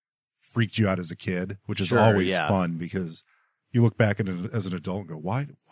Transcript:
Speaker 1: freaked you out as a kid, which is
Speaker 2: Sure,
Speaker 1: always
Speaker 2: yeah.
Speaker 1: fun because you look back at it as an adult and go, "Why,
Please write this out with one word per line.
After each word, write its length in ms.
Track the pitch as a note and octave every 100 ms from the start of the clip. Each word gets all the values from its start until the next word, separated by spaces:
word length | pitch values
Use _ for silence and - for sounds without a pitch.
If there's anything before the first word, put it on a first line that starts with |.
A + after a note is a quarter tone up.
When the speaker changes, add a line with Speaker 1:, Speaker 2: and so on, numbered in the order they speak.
| _ _ _ _
Speaker 1:
freaked 380 | - A#2+ G#2+ A2+
you 100 | G2+
out 120 | F#2
as 120 | E2
a 40 | F2
kid, 400 | - F2+ F#2 G2
which 160 | - G2+
is 80 | F#2+
Speaker 2:
Sure, 100 | A#2
Speaker 1:
always 320 | A2 G2+ F#2
Speaker 2:
yeah. 160 | F2+ D#2
Speaker 1:
fun 300 | F#2+ F2 E2
because 480 | E2 F#2 E2+ D#2+ - _ _ _ _
you 100 | A#2+
look 140 | A#2 -
back 240 | G#2+ G#2
at 80 | G2
it 200 | F2+ G2
as 120 | A#2
an 80 | F#2
adult 280 | F2+ F#2 G2
and 80 | E2+
go, 60 | D#2
"Why, 300 | E2+ B2+ C#3+ - -